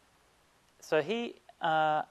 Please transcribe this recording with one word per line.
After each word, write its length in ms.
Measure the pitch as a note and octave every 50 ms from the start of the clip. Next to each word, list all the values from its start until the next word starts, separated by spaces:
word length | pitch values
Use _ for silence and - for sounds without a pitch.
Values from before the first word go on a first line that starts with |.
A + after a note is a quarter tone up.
| _ _ _ _ _ _ _ _ _ _ _ _ _ _ _ _
So 200 | - - E3 D#3
he, 360 | C#3 D#3+ A3 A#3 A#3+ - - - _ - - - -
uh, 400 | E3 D#3+ D#3 D#3 D#3 D3+ D#3 - -